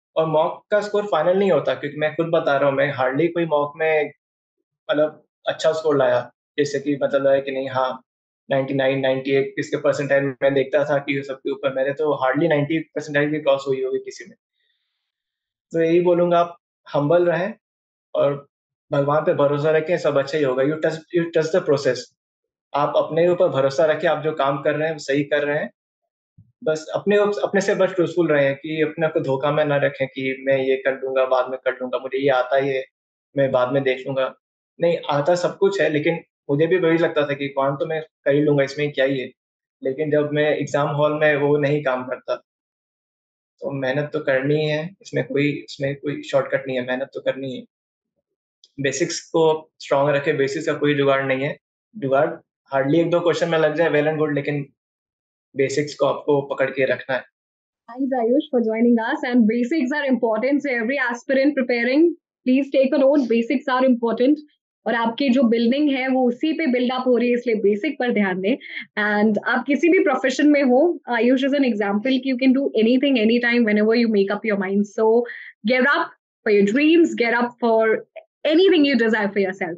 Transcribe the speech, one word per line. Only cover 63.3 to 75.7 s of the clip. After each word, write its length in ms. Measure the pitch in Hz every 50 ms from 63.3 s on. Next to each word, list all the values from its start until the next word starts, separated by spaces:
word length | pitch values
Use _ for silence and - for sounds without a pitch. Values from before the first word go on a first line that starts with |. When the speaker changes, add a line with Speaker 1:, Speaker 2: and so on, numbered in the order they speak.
| 226 233 233 - 294 254 - 269 254 254
Speaker 2:
are 100 | 262 262
important। 460 | 247 240 233 226 220 233 247 277 302 - - _ _ _ _ _ _ _ -
और 80 | 208 240
आपकी 360 | 233 233 233 - - 285 269
जो 120 | 233 277
बिल्डिंग 480 | 269 220 233 233 240 233 262 285 302 294
है, 180 | 269 254 254 269
वो 200 | 262 262 254 240
उसी 240 | 240 - 311 320
पे 140 | 311 320 320
बिल्ड 260 | 269 240 247 254 240
अप 120 | 254 262 247
हो 100 | 254 247
रही 120 | 226 240 240
है, 60 | 240
इसलिए 220 | 240 - 247 220
बेसिक 400 | 202 190 202 214 202 - 311 - -
पर 120 | 254 247
ध्यान 300 | 214 208 202 190 190 185
दें। 160 | 185 202 269 285 - - - - 233 - - 214
And 400 | 208 208 208 208 214 220 208 208 -
आप 180 | 214 240 247 247
किसी 220 | 277 285 - 330 339
भी 100 | 359 392
प्रोफेशन 500 | 381 294 254 247 - 262 262 - 285 302
में 140 | 294 277
हो, 380 | 285 247 247 262 320 359 320 277 - -
Ayush 300 | 240 226 220 240 262 247
is 120 | 277 269
an 120 | 277 285 269
example 560 | 247 214 208 208 202 202 208 214 269 269 254
कि 120 | 254 269
you 100 | 262 240
can 160 | 262 269 247 277
do 120 | 277 - - 220 220
anything, 420 | 226 262 254 294 277 269 226 214
anytime, 400 | 226 240 240 240 240 240 240 233 208
whenever 360 | 214 214 214 220 226 240 233
you 100 | 226 214
make 200 | 202 196 196 208
up 40 | 202 - 220
your 120 | 202 196 185
mind। 160 | 190 196 208 202 202 - 220
So 220 | 220 220 226 240 240 - - - - - - _ - 214